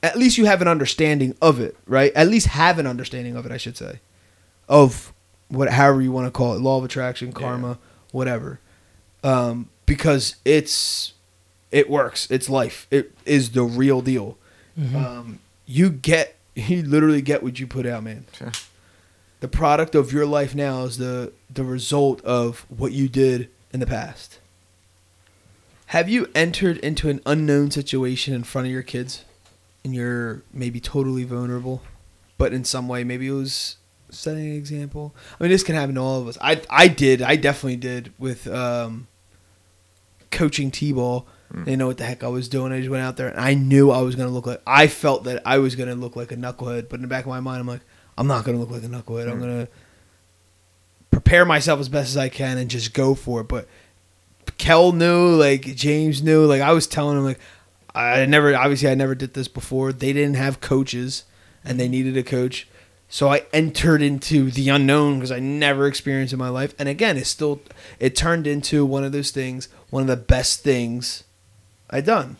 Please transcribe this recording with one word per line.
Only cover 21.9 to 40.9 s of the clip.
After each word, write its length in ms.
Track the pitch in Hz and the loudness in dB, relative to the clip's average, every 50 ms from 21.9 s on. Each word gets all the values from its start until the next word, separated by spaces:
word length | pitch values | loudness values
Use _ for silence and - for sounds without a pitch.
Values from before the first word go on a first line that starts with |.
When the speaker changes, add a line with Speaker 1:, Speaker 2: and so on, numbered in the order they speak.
| 151 143 143 139 127 - - | 0 2 2 2 0 -2 -4
Speaker 1:
of 400 | - 123 123 120 117 113 - - _ | -2 -2 0 0 -2 -6 -8 -18 _
what 240 | 123 113 135 131 | -8 -6 -6 -4
you 160 | 123 139 139 131 | -2 -2 -2 0
did 400 | 120 131 135 131 127 120 123 - _ _ _ _ | 2 2 4 4 2 0 -4 -10 _ _ _ _
in 80 | - 131 | -8 -6
the 60 | 127 | -4
past. 520 | - 131 107 117 175 - - - - - - _ _ _ _ _ _ _ _ _ _ _ _ _ _ _ _ _ _ _ _ _ _ _ _ _ _ _ _ _ | -4 -4 -6 -8 -10 -14 -18 -20 -20 -20 -20 _ _ _ _ _ _ _ _ _ _ _ _ _ _ _ _ _ _ _ _ _ _ _ _ _ _ _ _ _
Have 220 | - - 165 170 185 | -2 0 0 0 2
you 200 | 220 247 - - - | 0 -2 -2 0 0
entered 440 | 151 165 170 170 - 196 185 165 - | 0 0 0 0 0 0 0 0 0
into 300 | - 147 156 - - 151 | -4 -4 -4 -2 -2 -2
an 120 | 139 - - | -2 -2 -2
unknown 440 | - 147 156 156 147 143 143 143 143 | 0 0 0 2 2 4 2 2 2
situation 640 | 139 147 135 - - 131 131 127 127 127 - 143 135 | -2 -4 -6 -4 -2 -2 -2 -2 -4 -4 -4 -4 -4
in 100 | 120 120 | -6 -6
front 220 | - - 135 127 | -6 -6 -6 -4
of 60 | 127 | -4
your 100 | 127 131 | -6 -6
kids? 420 | 127 - - 131 127 131 - - - - _ _ _ _ _ _ _ _ _ _ _ | -8 -8 -8 -8 -8 -8 -12 -16 -16 -20 _ _ _ _ _ _ _ _ _ _ _
And 80 | 131 131 | -8 -6
you're 480 | 123 120 123 123 120 120 117 110 127 _ _ | -6 -4 -4 -4 -4 -6 -6 -8 -10 _ _
maybe 260 | - 135 127 123 120 120 | -12 -8 -8 -8 -8 -8
totally 460 | - - - 143 135 135 131 127 127 | -10 -6 -4 -2 -2 -2 -2 -4 -6
vulnerable, 580 | 123 123 120 123 123 123 123 123 131 127 127 - - - - _ - _ _ _ _ _ - | -6 -6 -6 -6 -6 -6 -6 -6 -8 -10 -10 -12 -18 -20 -20 _ -20 _ _ _ _ _ -2
but 140 | 139 127 | -2 -2
in 120 | 120 131 123 | -2 -4 -4
some 220 | - - 131 123 | -4 -6 -6 -6
way, 160 | 127 127 123 | -6 -6 -6
maybe 240 | 123 123 123 127 131 | -4 -6 -6 -6 -6
it 60 | 135 | -4
was 440 | 139 139 135 135 131 - - - - _ _ _ _ _ _ _ | -4 -4 -4 -6 -8 -8 -8 -10 -12 _ _ _ _ _ _ _
setting 360 | - - - 160 156 156 151 151 | -20 -10 -8 -8 -6 -6 -6 -6
an 80 | 151 | -8
example. 560 | 151 143 143 147 147 147 143 143 151 147 147 - - - - - - | -8 -8 -8 -8 -10 -10 -10 -10 -12 -12 -14 -16 -20 -20 -20 -8 -2
I 40 | |
mean, 80 | 165 175 | 2 4
this 140 | 185 190 180 | 4 4 2
can 100 | - 156 | 0 -2
happen 220 | 160 143 135 135 | -2 -2 -2 -2
to 40 | 131 | -2
all 200 | 131 131 135 131 | -2 -2 -2 -4
of 60 | 123 117 | -6 -8
us. 100 | 117 - | -10 -4
I, 220 | - 139 160 160 - - | 0 0 0 0 -2 0
I 160 | - 143 175 | 6 8 8
did. 340 | 185 151 - 143 131 131 123 | 8 8 6 4 4 4 4
I 140 | 127 123 151 | 4 0 0
definitely 420 | 156 - 143 139 - - 135 127 120 | 2 2 0 -2 0 -4 -6 -6 -4
did 340 | 127 127 123 123 120 - _ | -6 -8 -8 -8 -10 -14 _
with, 300 | _ 131 131 123 113 - | _ -8 -8 -8 -8 -10
um, 640 | 117 113 127 123 123 120 120 120 113 113 113 127 _ _ _ _ _ _ _ _ _ _ _ _ _ _ _ _ _ _ _ _ _ _ _ _ _ | -8 -6 -4 -4 -2 -2 -4 -4 -6 -10 -12 -14 _ _ _ _ _ _ _ _ _ _ _ _ _ _ _ _ _ _ _ _ _ _ _ _ _
coaching 400 | - - 175 147 - - 143 135 | -4 -2 -2 0 0 -2 -4 -4
T-ball. 560 | 135 - 156 147 | -4 -4 -4 -2